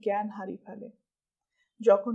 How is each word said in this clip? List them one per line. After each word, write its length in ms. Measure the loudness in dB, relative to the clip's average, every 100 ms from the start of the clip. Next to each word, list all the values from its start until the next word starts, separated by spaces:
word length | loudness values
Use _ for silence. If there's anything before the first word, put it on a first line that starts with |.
জ্ঞান 260 | -2 -2 -4
হারিয়ে 340 | -8 -12 -12 -16
ফেলে। 240 | -18 -18 -20 _ _ _ _ _ _ _ _
যখন 320 | 4 4 4